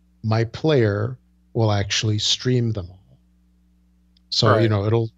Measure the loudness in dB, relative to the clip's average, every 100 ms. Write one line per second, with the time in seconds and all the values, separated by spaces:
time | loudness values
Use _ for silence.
0 | _ _ -2 0 -2 -2 2 2 2 0
1 | -4 -8 _ _ _ -2 0 0 -2 -2
2 | -2 -2 -2 -2 0 0 0 -4 -10 -16
3 | _ -20 _ _ _ _ _ _ _ _
4 | _ _ -8 0 2 4 2 0 0 0
5 | -2